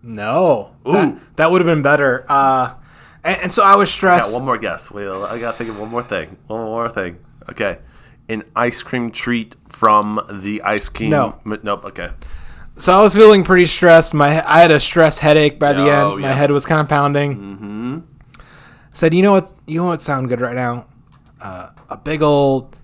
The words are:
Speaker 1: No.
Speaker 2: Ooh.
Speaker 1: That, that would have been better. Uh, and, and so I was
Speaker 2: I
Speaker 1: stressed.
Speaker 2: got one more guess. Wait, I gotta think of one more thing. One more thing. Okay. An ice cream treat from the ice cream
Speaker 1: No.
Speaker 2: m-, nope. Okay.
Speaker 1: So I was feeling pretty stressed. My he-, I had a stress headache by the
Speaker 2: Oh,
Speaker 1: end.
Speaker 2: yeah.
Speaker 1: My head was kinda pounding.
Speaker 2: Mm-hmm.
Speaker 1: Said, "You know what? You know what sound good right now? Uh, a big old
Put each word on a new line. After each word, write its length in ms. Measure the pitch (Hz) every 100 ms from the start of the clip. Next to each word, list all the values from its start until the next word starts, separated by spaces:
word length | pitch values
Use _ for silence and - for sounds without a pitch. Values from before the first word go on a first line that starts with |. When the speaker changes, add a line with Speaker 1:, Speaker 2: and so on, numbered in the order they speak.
Speaker 1:
No. 720 | 120 110 104 143 185 120 98 - 123
Speaker 2:
Ooh. 40 |
Speaker 1:
That, 240 | 185 160 - - -
that 140 | 160
would 100 | 185
have 40 | 170
been 160 | 156
better. 440 | 139 147 139 127 -
Uh, 460 | 139 135 131 127 - - - - -
and, 180 | 165 190
and 100 | 180
so 100 | -
I 120 | 202 202
was 140 | 196
Speaker 2:
I 20 |
Speaker 1:
stressed. 400 | - 190 175 107
Speaker 2:
got 60 | 117
one 80 | 131
more 120 | 117
guess. 340 | 104 85 -
Wait, 160 | 101 101
I 320 | 95 98 117
gotta 180 | 117 117
think 120 | 113
of 80 | 104
one 100 | 110
more 140 | 117
thing. 340 | 120 95 80 92 _
One 140 | 110
more 260 | 110 113 117
thing. 280 | 110 92 87 - - -
Okay. 300 | - 101 85 - - - _ -
An 140 | 113 - -
ice 260 | 123 120
cream 280 | - 127 117
treat 440 | - - 120 110 - _
from 540 | - 113 107 104 107 -
the 300 | 101 98 104
ice 280 | 98 104 -
cream 200 | - 113
Speaker 1:
No. 300 | 151 120 - 107
Speaker 2:
m-, 140 | 107
nope. 220 | 107 101 98
Okay. 240 | 92 87 - - - - - - -
Speaker 1:
So 200 | - 185
I 40 |
was 140 | 208 208
feeling 280 | 220 208
pretty 220 | 175 185 175
stressed. 480 | - 175 165 156
My 200 | 151 143 160
he-, 40 |
I 200 | - 156
had 120 | 170
a 80 | 147
stress 400 | - 175 160 -
headache 400 | 156 151 147 147
by 140 | 147
the 100 | 139 143
Speaker 2:
Oh, 220 | 143 143
Speaker 1:
end. 80 | 147
Speaker 2:
yeah. 80 | 139
Speaker 1:
My 40 | 135
head 160 | 143
was 140 | 143 -
kinda 200 | 156 147
pounding. 500 | 151 143 143 143 127
Speaker 2:
Mm-hmm. 640 | 98 98 104 104 120 147 165 - - - - - - - _
Speaker 1:
Said, 200 | - 165
"You 100 | 165
know 80 | 196
what? 200 | 190 185 - -
You 140 | 160
know 60 | 180
what 140 | 165
sound 280 | - 135 131
good 120 | 120
right 140 | 120 123
now? 320 | 123 120 - _ _ _ _ _
Uh, 280 | - 92 - _ _
a 80 | -
big 240 | - 156
old 560 | 151 143 139 135 - -